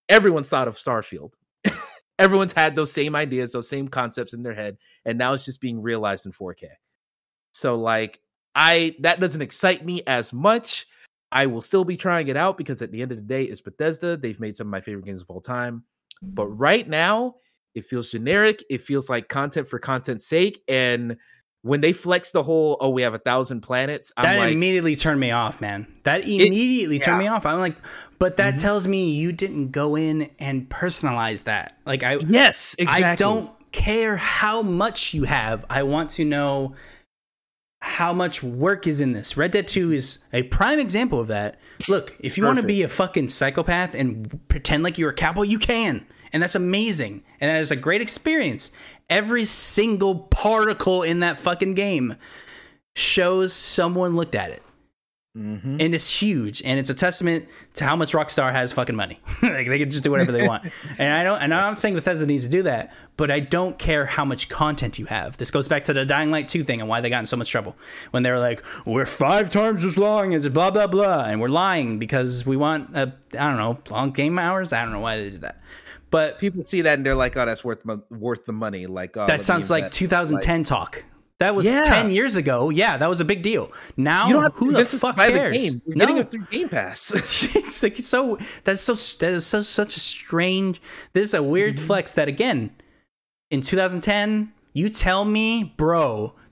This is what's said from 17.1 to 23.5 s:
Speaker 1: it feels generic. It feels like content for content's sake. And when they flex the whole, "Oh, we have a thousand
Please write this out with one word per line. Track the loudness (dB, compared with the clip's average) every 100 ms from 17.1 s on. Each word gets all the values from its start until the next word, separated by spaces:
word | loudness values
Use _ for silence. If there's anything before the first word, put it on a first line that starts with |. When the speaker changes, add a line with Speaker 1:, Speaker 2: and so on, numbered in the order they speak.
| 2 -2 -8 _ _ _ -14
Speaker 1:
it | -8
feels | -6 -6
generic. | -4 0 4 4 2 -4
It | -8
feels | -2 -2 0
like | -4 -2
content | -4 -4 -4 -6
for | -6
content's | -4 -4 -4 -6 -2
sake. | 2 2 0 -2
And | 2 2 0 -2 -8 _ _ _ _
when | -2 2
they | 4
flex | 2 0 0 0
the | -2
whole, | 2 2 2 2
"Oh, | 0
we | 2
have | 0 0
a |
thousand | 0 0 0